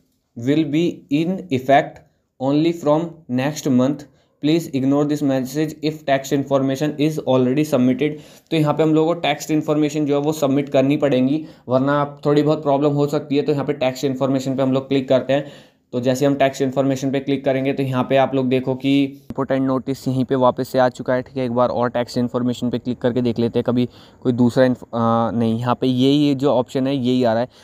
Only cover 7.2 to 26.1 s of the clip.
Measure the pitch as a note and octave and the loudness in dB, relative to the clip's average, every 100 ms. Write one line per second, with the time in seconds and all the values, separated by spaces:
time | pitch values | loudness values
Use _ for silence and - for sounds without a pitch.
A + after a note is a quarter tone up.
7.2 | - C3 B2+ C3+ D3+ C3+ B2 B2+ D3+ D3+ | 0 2 2 0 0 2 2 2 -2 -4
8.2 | - - - D#3+ D3+ D3 D#3+ D#3 D#3+ E3+ | -14 -20 -4 0 0 2 2 2 2 0
9.2 | D3 D3 - D#3 D3+ D3+ D3+ D3+ D3 C#3+ | -2 -2 -2 -2 0 0 0 0 0 0
10.2 | C#3+ D3+ C#3+ C#3 C#3+ C#3 C3+ D3 C#3+ B2+ | 0 0 0 0 2 2 2 2 2 2
11.2 | C3 D#3 - - - B2+ C3+ D3 C#3+ C#3+ | 2 0 -4 -14 -2 0 2 0 -2 -4
12.2 | D3 D3 D3+ D3+ D3+ C#3 D3 C#3+ C#3+ D3+ | 0 2 2 0 0 0 2 2 0 -2
13.2 | - C#3 C#3+ C#3+ C#3 C#3+ B2+ B2+ C#3 B2+ | -2 0 0 0 -2 -2 -2 -2 -2 0
14.2 | C3+ C3+ C3 C3 C3+ C3 C3+ C#3 C3 C3 | 0 0 -2 -2 0 0 0 -2 2 0
15.2 | - C#3 D3 - - _ _ B2 B2 B2+ | 2 -2 -2 -12 -20 _ _ -4 0 2
16.2 | C#3+ C#3+ C3+ C3 C3+ C3 C#3 C3+ C#3 C3+ | 2 2 0 0 -2 0 0 0 -2 -2
17.2 | C3 C#3 C#3 C3 C3+ C#3 C3+ C3 B2 C3+ | -2 -2 0 0 -2 -2 -2 -2 2 2
18.2 | C3 C3+ B2+ B2+ B2+ C3 C#3 C#3 C#3 C#3 | 2 0 0 0 0 -2 0 2 0 -4
19.2 | - - C3+ C3+ C3 C3 A#2+ C3+ - C3 | -10 -6 -2 -2 0 -2 -4 -6 -4 -2
20.2 | B2 C3+ B2+ A#2+ C3 C3 B2+ - B2+ B2+ | 0 2 2 2 -2 2 2 0 -2 -2
21.2 | B2+ C3+ B2+ A#2 B2 A2+ B2 A#2+ A#2+ B2+ | -4 -6 -2 0 0 0 -2 -2 -4 -2
22.2 | A#2+ B2 B2 B2 B2 A#2 B2 A#2+ B2+ A#2+ | -2 -2 -4 -2 -4 -4 -6 -4 -2 0
23.2 | B2 A2+ A#2 A#2+ A#2+ B2 B2 - - - | 0 0 0 0 0 0 -2 -6 -20 -6
24.2 | C3 A#2+ B2 C3+ B2+ A#2+ - A#2 A#2 A#2 | -2 2 2 4 2 2 -6 -2 0 2
25.2 | A#2 A2+ A2+ A2+ B2 B2 C3 B2+ C3+ | 0 0 0 0 -2 0 0 2 2